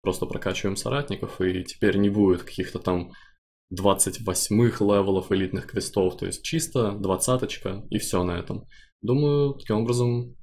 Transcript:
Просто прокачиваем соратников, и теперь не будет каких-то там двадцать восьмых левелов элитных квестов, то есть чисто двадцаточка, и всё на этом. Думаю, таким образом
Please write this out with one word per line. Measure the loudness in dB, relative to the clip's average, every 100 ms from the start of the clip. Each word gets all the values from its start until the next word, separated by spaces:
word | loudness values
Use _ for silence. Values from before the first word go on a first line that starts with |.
Просто | -2 -2 -4
прокачиваем | -4 -4 -2 -4 -4
соратников, | -4 -4 -4 -6 -8 -2
и | 0 0
теперь | -6 0 2 4
не | 4
будет | 4 4 4
каких-то | -2 -8 -6 -4
там | -2 -2 -2 -12 -20 _ _ _ _
двадцать | 0 2 4 2 -2
восьмых | -4 -2 2 4 4 4
левелов | 4 4 4 0 2
элитных | 0 0 -4 -4
квестов, | -4 -2 0 0 0
то | -8
есть | -8
чисто | -4 -4 -2 0 -2
двадцаточка, | -2 -2 0 2 0 0 -4 -6 -8 -4
и | -4
всё | 0 0
на | 0 -2
этом. | -6 -10 -10 -20 -20 _
Думаю, | 0 2 2 2 0
таким | -2 -2 0
образом | 2 2 2 0 -4 -14